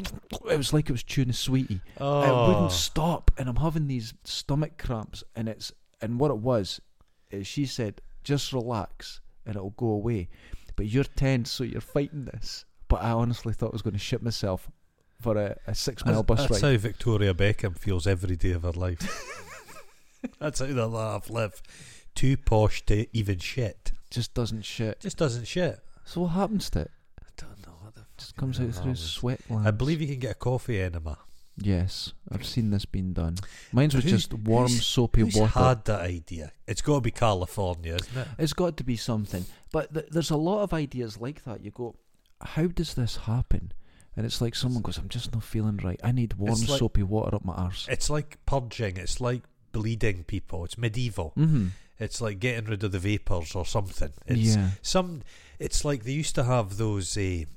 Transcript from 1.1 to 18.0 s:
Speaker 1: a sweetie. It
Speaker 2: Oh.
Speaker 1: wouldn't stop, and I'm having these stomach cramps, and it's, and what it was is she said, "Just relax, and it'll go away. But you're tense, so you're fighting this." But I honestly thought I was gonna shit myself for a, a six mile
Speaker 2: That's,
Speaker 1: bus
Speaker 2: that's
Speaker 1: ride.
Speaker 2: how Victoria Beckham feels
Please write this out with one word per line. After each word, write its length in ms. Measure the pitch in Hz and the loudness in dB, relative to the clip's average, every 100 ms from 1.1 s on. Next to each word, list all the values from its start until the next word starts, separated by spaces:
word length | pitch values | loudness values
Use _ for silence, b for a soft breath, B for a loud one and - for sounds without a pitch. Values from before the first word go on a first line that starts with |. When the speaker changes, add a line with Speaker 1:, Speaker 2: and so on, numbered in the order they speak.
| - 127 | 0 0
Speaker 1:
a 40 | |
sweetie. 480 | 120 - 131 127 95 - - | 0 0 0 0 -4 -6 -6
It 40 | |
Speaker 2:
Oh. 460 | 139 143 139 127 117 | 0 4 6 6 6
Speaker 1:
wouldn't 240 | - - | 6 4
stop, 600 | 87 - 156 165 151 - - | 2 0 2 2 4 6 6
and 120 | 127 | 4
I'm 80 | 120 | 2
having 300 | 160 160 147 | 2 2 0
these 260 | 127 113 - | -2 -6 -12
stomach 540 | - - - 143 156 - | -10 -6 0 0 0 -4
cramps, 480 | - 113 - - - - | -4 -4 -6 -12 -12 -6
and 140 | 113 | -6
it's, 240 | 104 - - _ - | -6 -12 -14 _ -10
and 160 | 110 120 | -4 2
what 140 | 147 | 2
it 60 | 113 | 2
was 420 | 120 117 92 - - _ _ _ - | 2 2 2 -6 -14 _ _ _ -12
is 160 | 98 98 | -10 -6
she 180 | 147 135 | -2 -2
said, 360 | - 110 - - - | -2 -4 -6 -16 -10
"Just 300 | - 143 - | -2 0 0
relax, 680 | 131 117 117 87 - - - - - - | -4 -2 -4 -6 -10 -14 -14 -16 -16 -10
and 120 | 104 | -8
it'll 140 | 98 | -8
go 160 | - 117 | -2 0
away. 400 | 104 110 110 92 B B B B - | 0 0 -2 -4 B B B B -4
But 100 | 104 | 0
you're 160 | 127 139 | 2 0
tense, 460 | - 135 131 117 | 2 2 2 0
so 140 | - 120 | -4 -4
you're 140 | - | -6
fighting 440 | - 147 143 151 127 | -2 -2 -2 -6 -8
this." 380 | - - - - - - | -8 -8 -8 -16 -6 2
But 120 | 101 | 2
I 80 | 107 | 4
honestly 400 | 113 120 120 117 | 2 2 0 -4
thought 180 | 101 113 | -2 -2
I 40 | 110 | -2
was 60 | |
gonna 160 | 110 101 | -4 -4
shit 240 | - 123 | -2 -2
myself 460 | 113 - 101 92 - - _ _ _ - | -2 -2 -2 -2 -6 -16 _ _ _ -6
for 140 | 117 104 | 0 0
a, 200 | 101 - - | 0 -4 -4
a 80 | |
six 320 | 110 - - 120 | -2 -2 -2 0
mile 160 | 110 | 2
Speaker 2:
That's, 60 | 104 | 4
Speaker 1:
bus 120 | 113 135 | 4 6
Speaker 2:
that's 120 | 107 | 4
Speaker 1:
ride. 80 | 147 | 6
Speaker 2:
how 40 | 120 | 4
Victoria 560 | 107 95 117 104 101 | 2 -2 2 4 4
Beckham 420 | 87 101 101 104 85 | 4 4 4 -2 -2
feels 280 | 104 90 | 0 2